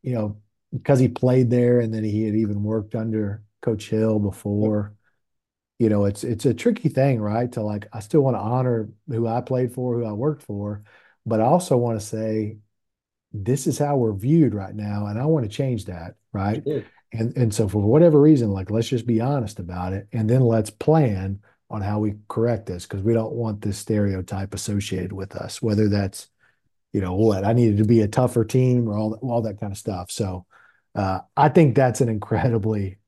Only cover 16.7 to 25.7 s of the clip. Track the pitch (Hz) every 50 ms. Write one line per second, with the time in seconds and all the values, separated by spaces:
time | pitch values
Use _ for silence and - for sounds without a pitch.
16.7 | 151 131 - - _ _ _ _ - 113 113 120 117 - 123 110 101 - 113 98
17.7 | 90 107 101 104 117 151 170 170 151 147 143 151 156 135 117 107 98 95 92 -
18.7 | 104 113 117 - 135 120 110 120 117 110 117 131 147 139 113 98 - - 92 87
19.7 | 90 90 90 92 95 98 101 - - 117 110 107 120 131 131 117 113 113 107 -
20.7 | - _ - - 156 160 151 123 101 92 95 95 98 101 _ _ _ _ _ _
21.7 | - 107 98 98 104 107 107 107 101 104 - _ - 117 113 120 120 101 - -
22.7 | 90 87 - - - 98 95 113 117 113 110 110 110 117 117 113 107 101 - 104
23.7 | 101 - - - 113 104 101 101 95 95 92 - - 95 98 98 - 101 - -
24.7 | 104 101 98 - 95 90 90 92 101 95 95 98 - - - - - - - 110